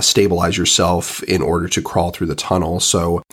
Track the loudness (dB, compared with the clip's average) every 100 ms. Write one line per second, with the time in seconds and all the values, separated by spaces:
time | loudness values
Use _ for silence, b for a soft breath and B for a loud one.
0 | 0 2 2 2 0 0 2 2 2 2
1 | -2 -6 -2 0 0 0 -2 -4 -2 -2
2 | -2 -2 -4 -4 -2 0 0 -2 0 0
3 | 0 -2 -4